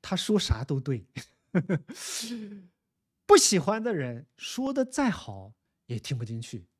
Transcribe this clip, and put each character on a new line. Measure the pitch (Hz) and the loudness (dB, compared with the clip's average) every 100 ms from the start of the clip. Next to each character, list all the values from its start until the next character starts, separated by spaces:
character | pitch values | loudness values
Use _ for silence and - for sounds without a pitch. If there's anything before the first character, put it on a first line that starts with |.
他 | - | -4
说 | 190 - 214 | -4 2 2
啥 | - - | 2 -2
都 | 131 139 | 0 -4
对。 | 131 123 - - - _ _ | -2 -6 -6 -16 -16 _ _
<laughs> | 180 147 175 - 285 - - 226 240 208 202 180 _ _ _ _ _ | -2 0 -4 -4 -14 -10 -8 -8 -10 -10 -16 -20 _ _ _ _ _
不 | - 202 | 8 8
喜 | - 190 | 8 4
欢 | 156 220 | 2 0
的 | 226 | 0
人 | 185 127 120 - _ | -2 -2 -6 -14 _
说 | - - 269 | -10 -4 -2
的 | 269 | 0
再 | 262 - 269 | -2 2 0
好 | - - 98 95 - _ _ _ | 0 -8 -14 -16 -20 _ _ _
也 | 117 | -8
听 | - 127 | -4 -6
不 | |
进 | 110 113 | -6 -8
去 | 117 110 87 _ | -8 -12 -14 _